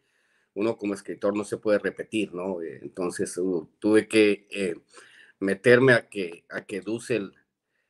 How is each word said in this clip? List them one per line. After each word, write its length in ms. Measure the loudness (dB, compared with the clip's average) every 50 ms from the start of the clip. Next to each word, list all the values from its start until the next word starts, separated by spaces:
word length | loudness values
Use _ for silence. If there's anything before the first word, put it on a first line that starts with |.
| _ _ _ _ _ _ _ _ _ _ -6
uno 220 | -4 -2 -2 -2 -2
como 160 | -4 -6 -6
escritor 420 | -6 -8 -12 -10 -4 -4 -2 -2
no 80 | -2 -4
se 120 | -6 -6 -4
puede 200 | 0 0 0 2
repetir, 540 | 0 -4 -6 -6 -10 -6 -4 -4 -4 -4
¿no? 300 | -6 -8 -6 -6 -6 -6
Eh, 160 | -8 -10 -12 -12
entonces, 560 | -16 -14 -8 -6 -6 -6 -4 -4 -6 -6 -4
uh, 320 | -4 -2 -2 -2 -4 -6 -8 _ -4
tuve 280 | 0 4 4 4 4
que, 400 | 4 4 4 6 6 4 0 _ -12
eh, 260 | -8 -6 -4 -4 -6 -8 _ _ -20 -20 -20 -20 -20 -20 -20 _ _ -6
meterme 520 | -4 -4 -2 2 6 6 6 8 8 6
a 160 | 6 4 2 _
que, 360 | -8 -8 -8 -8 -8 -14 _ -12
a 140 | -12 -12
que 180 | -10 -8 -10 -8
Dussel, 540 | -6 -6 -8 -6 -4 -4 -4 -4 -4 -6 -14 _ _ _ _ _ _ _ _ _ _ _